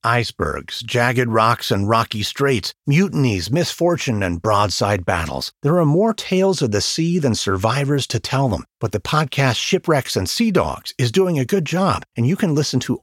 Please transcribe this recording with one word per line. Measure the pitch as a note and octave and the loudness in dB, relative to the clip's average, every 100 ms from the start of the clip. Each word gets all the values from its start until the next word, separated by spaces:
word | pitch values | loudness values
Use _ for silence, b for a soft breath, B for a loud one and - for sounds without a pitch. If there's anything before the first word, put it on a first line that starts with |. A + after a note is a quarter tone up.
Icebergs, | A2+ A#2+ G#2+ - E2 C#2+ - - | 2 0 -2 -4 -4 -4 -8 -14
jagged | A#2 B2 A#2+ A#2+ A#2+ | -4 0 2 2 2
rocks, | A2 A2+ A#2 - | 4 4 2 0
and | G2+ G2+ | -2 2
rocky | A2+ A#2 A2 | 2 0 -4
straits, | G2 - C#3 A#2+ - - - | -6 -2 0 0 -2 -8 0
mutinies, | D3 G3 C3+ C3 G2 E2+ | 2 2 2 0 0 -2
misfortune, | D3+ E3+ - E3+ F3 - G#2+ | -2 -2 0 0 0 -2 -2
and | F#2+ E2+ | -2 -2
broadside | A2 G2+ G#2 - G2+ G2+ | 0 2 2 0 0 0
battles. | F2 F2+ D#2 C2 - _ | -2 -2 -4 -8 -10 _
There | C#3+ F3 | 0 2
are | |
more | D#3 D#3+ A3 | 4 4 2
tales | G#3+ - F#3 F#3+ F3+ | -2 -2 0 2 2
of | B2+ | 0
the | G2+ | 0
sea | - - E3 F3 | 0 -2 0 2
than | C#3+ | 0
survivors | G#2 - F#2+ G#2 C3+ C#3 C#3+ - | 0 0 0 0 0 0 -2 -2
to | A2+ | -6
tell | - C3+ C3+ | -2 0 0
them, | F2 - _ | -2 -6 _
but | A2 | -4
the | G#2 | -4
podcast | - D3+ C#3+ - C3+ A2+ | -2 0 0 0 0 0
Shipwrecks | - F#3 - D3 - - | -2 -2 2 0 0 -4
and | F#2 | -2
Sea | - A3+ | 0 2
Dogs | F3+ D#2+ B1+ - - | 2 0 -4 -10 -2
is | A#2+ | 0
doing | C#3+ F#3 D#3 | 2 2 2
a | |
good | B2 G3 D3 | 2 0 0
job, | E3+ F#3+ A2 - - | 0 0 0 -4 -2
and | A#2+ | 0
you | G3 | 2
can | F#3 | 2
listen | D3 C#3+ C3 | 2 0 -2
to | - - | -2 -6